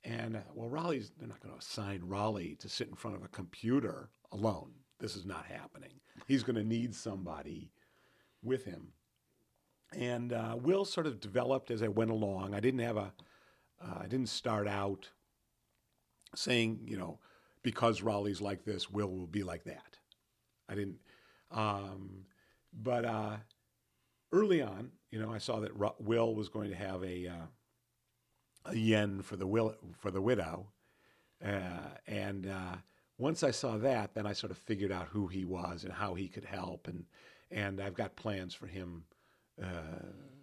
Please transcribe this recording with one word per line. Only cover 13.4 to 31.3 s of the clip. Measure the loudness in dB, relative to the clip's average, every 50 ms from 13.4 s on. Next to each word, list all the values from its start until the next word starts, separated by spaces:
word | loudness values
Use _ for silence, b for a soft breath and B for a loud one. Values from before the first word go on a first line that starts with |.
| b b b b b b b _ -10
uh, | -8 -8 -6
I | -4 0
didn't | 2 2 2 2
start | -2 -2 0 2 2 2 2 2
out | 2 2 2 0 0 -2 -6 -14 -20 _ _ _ _ _ _ _ _ _ _ _ _ _ _ _ _ _ _ _ _ _ _ -14 -8
saying, | -4 2 6 6 6 8 6 4 0 -4 -6
you | -4 -4
know, | -4 -6 -8 -10 b b b b b b b b
"Because | -2 -2 2 4 4 4 4 4
Raleigh's | 2 2 2 2 2 0 0 0
like | -2 -2 -2 -2 -2
this, | -4 -2 -2 -2 -2
Will | 0 0 0 0
will | 0 -4 -4 -2
be | -2 -2 -2
like | -2 -4 -6 -8
that." | -10 -12 -12 -14 -20 -20 -20 _ _ _ _ _ _ _ _ _ _ _ _ _ -6
I | -4
didn't. | -2 -2 -4 -6 -10 b b b b b b b b b b
Um, | -2 0 2 2 0 -2 -4 -6 -8 -10 -10 -10 -12 -14 -16 -18 b b b b b b b b
but, | -12 -4 0 2 2 2 2
uh, | 2 0 0 -2 -2 -4 -6 -10 -14 -20 _ _ _ _ _ _ _ _ _ _ _ _ _ _ _
early | 4 6 6 8 6 6
on, | 4 2 -2 -6 -8 -10 -12 -18 _ _
you | -4 -4
know, | -2 -2 -2
I | -4
saw | -2 -2 0 0
that | 0 -2 0
Ru-, | 2 2 2 2 0
Will | 0 4 4 6 6 4 4
was | 0 -2 -2
going | -4 -4 -2 -2
to | -4 -4
have | -4 -4 -2 -2 -2
a, | -2 -2 -4 -4 -4
uh, | -6 -8 -10 -12 -14 _ _ _ _ _ _ _ _ _ _ _ _ _ _ _ _ _ _ _ _ -16 _
a | -2 0 4
yen | 6 8 8 8 6 4 2 -2
for | -4 -6 -4
the | -4 0 2
will, | 4 4 4 4 0 -4 -10 -16 -14 -4
for | -4 -2
the | 0 2
widow. | 4 4 4 4 2 -2 -4 -6 -8 -12 -16 b b b b b b b b b b b